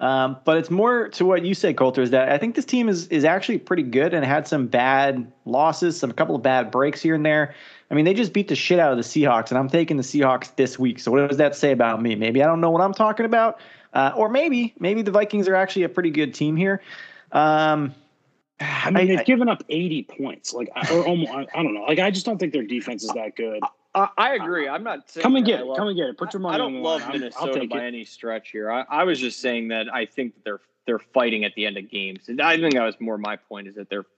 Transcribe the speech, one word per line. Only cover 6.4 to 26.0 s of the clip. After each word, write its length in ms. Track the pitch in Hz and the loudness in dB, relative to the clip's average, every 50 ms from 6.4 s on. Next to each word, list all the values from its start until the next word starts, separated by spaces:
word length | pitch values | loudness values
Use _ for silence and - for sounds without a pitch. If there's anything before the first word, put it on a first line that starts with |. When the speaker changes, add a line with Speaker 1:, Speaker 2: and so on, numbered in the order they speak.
| 110 | 2
Speaker 1:
bad 260 | 131 131 131 120 107 | 2 2 2 0 0
breaks 320 | 107 127 139 147 143 - | 0 0 2 0 0 0
here 140 | - 160 160 | 0 0 2
and 100 | 156 151 | 2 2
there. 300 | 156 151 151 147 143 - - - - - - _ - | 2 2 2 0 -2 -4 -16 -20 -20 -20 -18 _ -2
I 40 | - | 2
mean, 100 | 151 156 | 2 4
they 100 | 175 196 | 4 4
just 200 | 226 233 175 - | 2 0 0 0
beat 160 | 208 196 202 | -2 0 0
the 80 | 156 | -2
shit 200 | 131 - - 180 | -2 2 2 4
out 140 | 175 165 147 | 4 4 4
of 60 | 131 | 2
the 60 | 120 117 | 0 -2
Seahawks, 460 | - - 156 147 139 120 117 - - | -2 0 2 4 4 4 2 2 0
and 60 | 123 | 0
I'm 120 | 127 135 131 | 0 0 2
taking 260 | 165 170 165 165 160 | 2 2 2 2 0
the 80 | 139 123 | -2 -2
Seahawks 500 | - - 147 139 131 127 123 - - - | -2 0 2 2 2 2 0 -4 -6 0
this 200 | - 135 127 - | 0 0 0 0
week. 220 | - 127 123 113 - | -2 -2 -2 -2 -2
So 120 | - 117 | -2 2
what 180 | 120 139 143 143 | 2 2 2 2
does 80 | 139 | 2
that 180 | 139 151 143 143 | 2 2 2 2
say 160 | - - 143 | 2 2 2
about 300 | 135 120 120 117 113 110 | 4 4 2 2 2 0
me? 120 | 117 117 113 | 0 -2 0
Maybe 280 | 107 117 113 113 135 143 | 0 0 0 2 4 4
I 20 | |
don't 140 | 160 165 165 | 4 4 2
know 120 | 170 165 | 2 2
what 100 | 165 165 | 2 2
I'm 120 | 185 196 196 | 2 2 2
talking 320 | - 220 214 214 220 226 | 2 2 2 2 0 0
about, 360 | 226 233 226 226 226 226 - - - - - - - - | 2 2 2 2 2 0 -4 -14 -20 -20 -20 -14 -6 0
uh, 180 | 131 135 135 - | 0 0 2 2
or 100 | 226 214 | 0 0
maybe, 460 | 214 240 269 320 339 269 240 240 226 - - | 2 2 2 2 2 0 0 -2 -2 -4 -4
maybe 220 | 175 180 208 226 | -2 0 0 0
the 100 | 214 202 | 0 2
Vikings 360 | 185 208 214 208 - 208 190 | 2 2 2 2 0 0 2
are 80 | 190 190 | 2 2
actually 280 | 185 190 185 - 196 175 | 2 2 0 0 -2 -2
a 60 | 165 | -2
pretty 220 | 180 185 175 165 | 0 0 0 0
good 220 | 147 156 151 131 - | 0 0 -2 -2 -2
team 240 | - 156 151 156 | -2 -2 0 0
here. 240 | 165 185 196 196 196 - - - - - - - - - - | 0 0 0 0 -2 -6 -12 -20 -20 -20 -20 -20 -20 -12 -2
Um, 640 | - 147 151 151 156 156 156 156 151 151 143 135 139 - _ _ _ _ _ _ _ _ _ _ _ - | 0 2 2 4 4 2 2 2 2 0 -2 -4 -6 -12 _ _ _ _ _ _ _ _ _ _ _ -10
Speaker 2:
I 300 | 147 143 - - - - | -8 -6 -4 -4 -2 0
mean, 120 | 185 190 185 | 2 2 4
Speaker 1:
I, 20 | |
Speaker 2:
they've 120 | 190 190 - | 4 2 2
Speaker 1:
I 40 | - | 2
Speaker 2:
given 260 | - 262 233 247 233 | 2 2 2 2 0
up 140 | 208 - - - | -2 -4 -4 -6
eighty 340 | 151 160 180 180 156 - - | -4 -4 -2 -2 -4 -6 -8
points, 500 | - - - 135 131 120 - - - - | -10 -10 -10 -10 -10 -10 -12 -12 -10 -8
like, 160 | 120 120 - - | -8 -8 -8 -8
I, 180 | 127 143 147 160 | -6 -4 0 0
or 120 | 170 170 | 0 2
almost, 260 | 170 180 170 160 - | 0 0 0 -2 -4
I, 140 | - 139 135 - - | -6 -8 -10 -8 -4
I 100 | 160 165 | -4 -2
don't 100 | 139 107 | -2 -4
know. 100 | 107 104 | -4 -2
Like, 160 | 139 160 175 | -2 0 0
I 100 | 185 202 | 0 0
just 140 | 190 196 - | -2 -2 -4
don't 120 | 240 220 | -4 -4
think 160 | 180 185 156 135 | -4 -4 -2 -2
their 100 | 143 113 | -4 -4
defense 400 | 101 123 120 107 127 120 101 113 | -4 -6 -6 -6 -8 -10 -10 -8
is 80 | 107 | -8
that 240 | 110 117 110 107 - | -6 -6 -8 -8 -8
good. 260 | - 113 110 107 107 - - - _ _ _ - | -8 -6 -6 -6 -6 -6 -8 -8 _ _ _ 0
Speaker 3:
I, 140 | 190 196 196 - | 0 0 0 0
I 180 | - 214 262 277 | -2 0 0 0
agree. 320 | 220 170 165 175 165 143 135 | -2 -4 -4 -4 -4 -4 -4
I'm 140 | 143 170 220 | -6 -8 -8
not 260 | 233 175 139 _ _ | -8 -10 -10 _ _
saying 140 | - 160 220 | -8 -2 2
Speaker 2:
Come 120 | 254 262 | 4 4
and 100 | 269 233 | 4 4
Speaker 3:
that 40 | 226 | 2
Speaker 2:
get 100 | 202 139 | 2 0
Speaker 3:
I 20 | 127 | -2
Speaker 2:
it. 40 | |
Speaker 3:
love, 100 | 127 131 | -4 -4
Speaker 2:
Come 100 | 175 208 208 | -4 -2 -2
and 80 | 196 | -2
get 100 | 170 | -2